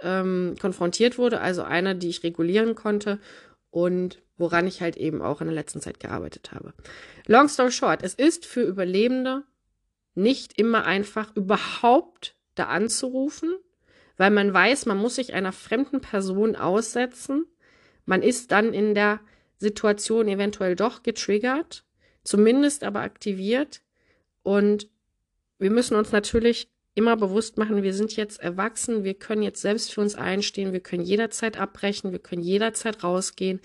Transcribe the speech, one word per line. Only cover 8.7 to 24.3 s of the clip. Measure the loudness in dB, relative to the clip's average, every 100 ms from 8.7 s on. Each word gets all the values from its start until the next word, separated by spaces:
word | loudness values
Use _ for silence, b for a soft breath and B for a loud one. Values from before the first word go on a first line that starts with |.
| 0 0 2 2 2 -2 -4 -8 _ _ _ _ _ _
nicht | 0 2 2 -4 0
immer | 2 2
einfach, | 2 0 -2 -6 -6
überhaupt | -4 0 0 -2 0 4 4 2 -12 -18 _ _
da | -6 -2
anzurufen, | 0 -2 -2 -4 -2 -4 -4 -4 -4 _ _ b b b 2
weil | 4
man | 4 4
weiß, | 4 4 2 0
man | 0
muss | 0 -2
sich | -4
einer | -4 -4
fremden | -8 -4 -2 -2 -4
Person | -4 -4 -2 0 0 0
aussetzen. | 0 0 0 -2 -4 -6 -4 -4 -4 _ b b b b
Man | -2 2
ist | 2 0 2
dann | 2 2
in | 2 2
der | 2 2 0 b b b b
Situation | -4 0 0 0 0 0 0
eventuell | 0 -2 -2 -2 0
doch | -2 -2
getriggert, | -8 -6 -2 0 0 -2 -4 -12 _ _ _ _
zumindest | -2 4 6 6 4 0
aber | -6 -4
aktiviert. | -6 -8 -8 -4 -2 -2 -2 -8 _ _ _ _ _